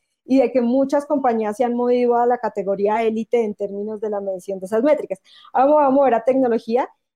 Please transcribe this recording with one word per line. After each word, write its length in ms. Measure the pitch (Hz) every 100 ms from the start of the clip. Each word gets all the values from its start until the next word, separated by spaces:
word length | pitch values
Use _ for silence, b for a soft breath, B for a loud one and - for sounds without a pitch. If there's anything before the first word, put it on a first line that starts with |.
| _ _ -
y 120 | 262
de 140 | 240
que 100 | 247
muchas 460 | 233 262 269 285 285
compañías 500 | 294 269 226 214 214
se 60 |
han 100 | 240
movido 440 | 240 247 247 240 240
a 100 | 240
la 100 | 240
categoría 640 | 214 208 185 196 202 233
élite 420 | 226 220 226 240
en 120 | 220 202
términos 440 | 202 202 208 214
de 120 | 214
la 100 | 208
medición 380 | 196 190 190 190
de 80 | 185
esas 160 | 220
métricas. 360 | 285 294 - 285 B B B
Ahora 120 | - 277
me 80 |
voy 120 | 302 285
a 40 |
mover 240 | 269 269
a 100 | 226
tecnología 640 | 226 262 247 226 - 240 330 _ _